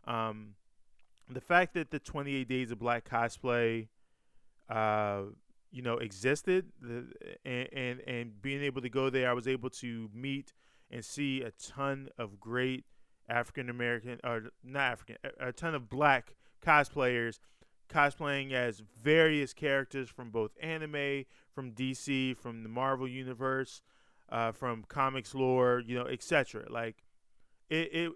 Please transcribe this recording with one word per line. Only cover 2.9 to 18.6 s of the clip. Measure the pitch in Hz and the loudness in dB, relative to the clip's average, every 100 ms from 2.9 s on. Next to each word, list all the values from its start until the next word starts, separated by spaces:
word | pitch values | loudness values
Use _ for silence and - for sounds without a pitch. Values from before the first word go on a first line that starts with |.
| 117 - | 0 0
cosplay, | 120 117 - 127 120 117 113 110 _ _ _ _ - - - - | 0 0 0 0 2 2 0 -4 _ _ _ _ -20 -20 -20 -6
uh, | 113 110 107 104 101 98 - _ _ _ | 0 4 4 2 0 -4 -10 _ _ _
you | 127 | -6
know, | 123 120 | -2 0
existed, | 117 98 120 147 - 185 190 - | -2 0 2 2 4 2 2 -8
the, | 120 120 - - 50 - 139 | -10 -8 -10 -14 -16 -14 -6
and, | 123 127 | -4 -4
and, | 135 127 123 - | -4 -4 -6 -6
and | 123 120 104 | -6 -6 -8
being | 131 139 | -6 -2
able | 143 131 | -2 -2
to | 123 | -2
go | 123 135 | 0 2
there, | 131 127 | 2 2
I | |
was | 123 123 | 2 0
able | 131 123 | -2 -4
to | - 120 117 110 | -8 -8 -8 -10
meet | 107 135 139 - _ _ _ _ | -8 -6 -6 -8 _ _ _ _
and | 120 | -14
see | - - 143 131 | -10 -4 -2 -2
a | 117 | -4
ton | - - - 139 135 135 - | -10 -14 -4 -4 -4 -8 -10
of | 110 101 | -10 -10
great | 110 123 127 131 - - - _ - | -6 -2 0 -2 -8 -20 -20 _ -2
African | 120 120 - 123 | -2 -2 -6 -8
American, | 120 120 120 117 120 | -4 -2 -2 -4 -6
or | 123 117 110 - | -4 -4 -6 -14
not | 123 139 135 | -8 -2 0
African, | 120 - - | -2 -8 -12
a, | - - 127 | -12 -8 -8
a | |
ton | 120 165 | -6 -4
of | 151 117 | -4 -4
black | 131 147 131 - - - - | 4 6 6 2 -14 -20 -2
cosplayers | 165 151 139 147 127 123 117 - - _ - _ - | 8 8 8 4 2 4 0 -4 -14 _ -20 _ -2
cosplaying | 160 143 - 147 139 135 | 4 4 4 -2 -2 0
as | 131 | 0